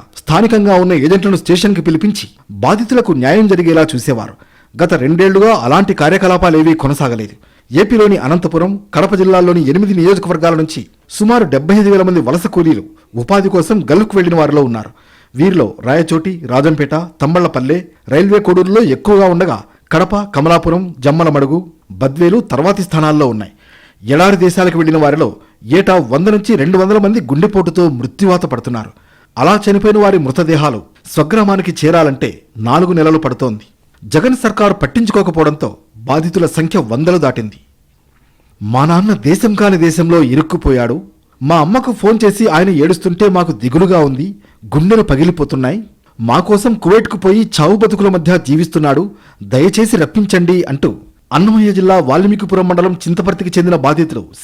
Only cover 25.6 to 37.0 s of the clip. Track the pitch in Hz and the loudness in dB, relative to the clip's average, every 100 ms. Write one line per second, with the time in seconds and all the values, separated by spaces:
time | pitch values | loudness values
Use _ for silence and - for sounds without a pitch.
25.6 | 107 175 190 185 117 139 202 208 208 202 | -2 0 2 0 0 0 0 0 0 0
26.6 | 151 185 190 208 202 226 123 143 208 190 | 2 0 2 2 0 0 -2 -2 0 0
27.6 | 170 180 170 123 131 - 196 180 160 117 | -2 0 0 0 -8 -2 0 0 -2 -6
28.6 | 123 117 - - _ _ _ - 156 208 | -8 -10 -12 -20 _ _ _ -2 0 2
29.6 | 208 196 214 208 196 185 135 - 160 156 | 0 0 2 2 2 2 0 -2 0 0
30.6 | 147 107 - _ - - 151 220 202 190 | -2 -4 -12 _ -6 -4 0 0 2 0
31.6 | 180 - 156 170 151 131 117 - _ 110 | -4 -2 0 2 2 -2 -6 -8 _ -8
32.6 | 113 151 180 170 160 160 131 123 127 107 | -2 0 2 0 2 0 -2 -4 -6 -6
33.6 | - _ _ _ 104 151 254 254 220 208 | -14 _ _ _ -4 0 0 0 -4 0
34.6 | 208 196 139 233 226 208 180 160 151 151 | 0 0 -2 -2 0 0 0 0 0 -2
35.6 | 117 - _ 110 120 151 170 185 160 160 | -6 -10 _ -12 -4 -4 -2 -2 -2 -2
36.6 | 165 185 113 120 | -2 -2 -2 -2